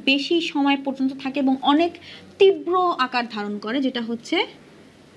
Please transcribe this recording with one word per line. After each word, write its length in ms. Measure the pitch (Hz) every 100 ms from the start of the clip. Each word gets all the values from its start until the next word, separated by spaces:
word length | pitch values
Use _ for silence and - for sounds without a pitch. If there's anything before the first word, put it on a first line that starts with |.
বেশি 360 | - 277 277 339
সময় 360 | 330 294 277 277
পর্যন্ত 280 | 277 269 269 269
থাকে 180 | 269 277
এবং 160 | 269 262
অনেক 300 | - 294 339 - - - - -
তীব্র 560 | 392 320 294 370 359 -
আকার 300 | 254 247 233
ধারণ 300 | 220 208 208
করে, 220 | 208 269
যেটা 220 | 262 247
হচ্ছে 440 | 226 233 - 330 508 - - - - - -